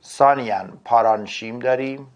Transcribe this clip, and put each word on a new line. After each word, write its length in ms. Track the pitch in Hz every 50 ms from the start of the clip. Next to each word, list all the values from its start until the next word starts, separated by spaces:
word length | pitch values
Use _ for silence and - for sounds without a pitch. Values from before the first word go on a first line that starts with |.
| _
ثانیاً 600 | - - - 143 139 143 139 123 113 104 95 95 95 - - _
پارانشیم 720 | - 120 117 113 113 110 107 104 101 - - 113 113 113 123
داریم 540 | 123 127 127 127 135 135 135 139 139 131 127